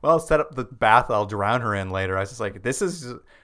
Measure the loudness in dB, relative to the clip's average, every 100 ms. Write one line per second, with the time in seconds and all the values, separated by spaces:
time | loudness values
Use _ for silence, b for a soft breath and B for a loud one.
0 | 2 2 2 0 0 -8 -10 0 6 6
1 | 6 0 -2 -2 0 0 0 -2 -2 -4
2 | -2 -2 -4 -6 -8 -6 -6 -2 -4 -4
3 | -12 -16 b b